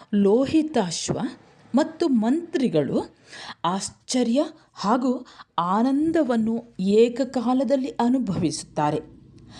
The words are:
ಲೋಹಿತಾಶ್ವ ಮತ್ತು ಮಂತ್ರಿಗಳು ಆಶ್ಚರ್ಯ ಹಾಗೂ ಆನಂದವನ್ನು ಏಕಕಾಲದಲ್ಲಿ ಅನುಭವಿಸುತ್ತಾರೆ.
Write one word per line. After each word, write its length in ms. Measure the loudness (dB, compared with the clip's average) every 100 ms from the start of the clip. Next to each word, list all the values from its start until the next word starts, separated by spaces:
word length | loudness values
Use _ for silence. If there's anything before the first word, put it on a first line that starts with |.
| -4
ಲೋಹಿತಾಶ್ವ 1040 | 2 4 4 2 0 0 0 -2 -4 -6 -4 -6 -10 -20 _ -4 -2
ಮತ್ತು 340 | 0 -2 0
ಮಂತ್ರಿಗಳು 1040 | 2 2 -2 -2 -2 0 0 0 -2 -4 _ -20 -18 -18 -6 -4
ಆಶ್ಚರ್ಯ 800 | -4 -6 -12 -4 -2 0 0 -2 -6 _
ಹಾಗೂ 520 | -6 -2 0 0 -2 -6 -20 -10 -4
ಆನಂದವನ್ನು 1160 | 0 0 0 0 0 0 0 0 -2 -4 -6 -4
ಏಕಕಾಲದಲ್ಲಿ 1080 | 2 4 4 2 -4 -2 0 2 2 0 -2
ಅನುಭವಿಸುತ್ತಾರೆ. 1120 | -2 0 0 0 -2 -2 -4 -8 -2 0 -2 -6 -18 -20 -20 -20